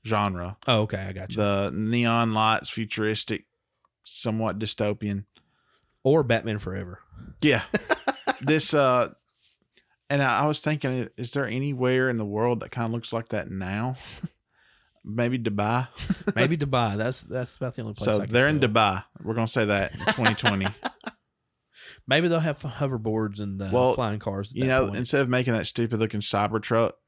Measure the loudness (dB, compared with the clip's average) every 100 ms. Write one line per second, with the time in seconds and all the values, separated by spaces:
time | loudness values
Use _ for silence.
0 | 0 0 0 -2 -8 -6 2 2 2 -2
1 | -6 -10 -6 0 2 2 0 -2 0 2
2 | 4 4 2 4 4 2 -2 -6 -6 -2
3 | 0 0 -4 -6 _ _ _ _ _ _
4 | -16 -6 -4 -2 -2 -4 -6 -2 -2 -2
5 | -4 -4 -8 _ _ _ _ _ _ _
6 | 2 4 4 2 0 -4 -4 -8 -8 -14
7 | _ -20 -18 0 2 2 0 -4 -2 -2
8 | -2 -4 -4 -2 2 2 4 4 6 4
9 | 2 -4 _ _ _ _ _ _ _ _
10 | _ 0 2 2 2 0 -2 -2 -2 -2
11 | -4 -8 -6 -4 -2 -2 -4 0 2 4
12 | 2 0 -2 0 0 0 -4 -4 -4 -4
13 | -4 -6 -4 -6 -4 -6 -4 -4 -4 -6
14 | -14 -14 -14 _ _ _ _ _ _ _
15 | -8 -2 0 0 -2 0 0 0 -2 -10
16 | -6 -2 -2 2 2 2 0 2 2 0
17 | -2 -4 -6 -6 -6 -6 -8 -6 -10 -4
18 | 0 0 2 2 4 4 4 4 4 2
19 | -8 -12 -6 -2 -2 0 2 2 0 -2
20 | -4 2 0 2 0 0 -2 -4 -10 -10
21 | -16 _ _ _ _ _ _ -20 -20 -20
22 | 0 2 4 2 0 -4 -8 -4 -2 -2
23 | -2 -2 -2 -4 -6 -6 0 4 4 2
24 | 0 -2 -4 -6 -6 -2 2 2 2 -2
25 | 0 2 4 2 2 0 0 -2 0 2
26 | 0 -2 0 0 2 0 2 2 2 -2